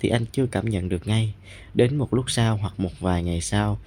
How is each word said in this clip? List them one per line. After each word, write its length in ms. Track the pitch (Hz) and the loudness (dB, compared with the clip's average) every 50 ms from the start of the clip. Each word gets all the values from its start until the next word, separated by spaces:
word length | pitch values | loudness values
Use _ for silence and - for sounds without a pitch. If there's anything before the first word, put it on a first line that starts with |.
thì 80 | - - | 0 2
anh 160 | 113 117 117 113 | 2 2 0 -2
chưa 140 | - 135 131 | 0 -2 -2
cảm 220 | 123 - 101 101 113 | 0 0 -2 0 0
nhận 200 | 104 92 92 90 | -2 0 0 -2
được 180 | 92 85 - | -2 -2 -2
ngay. 280 | 104 110 113 113 107 - - - - - - - - - | 0 0 2 2 0 -4 -8 -16 -20 -20 -20 -18 -6 2
Đến 220 | 110 123 123 147 | 2 2 4 2
một 180 | 147 120 - - | 0 0 2 0
lúc 160 | 127 127 - | 0 0 0
sau 260 | - 123 113 110 110 | 0 2 2 2 2
hoặc 240 | 98 104 87 - 92 | 0 -2 -4 -2 -2
một 200 | 95 87 - - | -4 -4 -4 -2
vài 220 | - 92 87 87 | 0 0 2 2
ngày 180 | 85 87 85 85 | 0 0 -2 -2
sau, 400 | - - 101 104 104 104 104 - - | -2 0 0 0 2 2 -2 -4 -6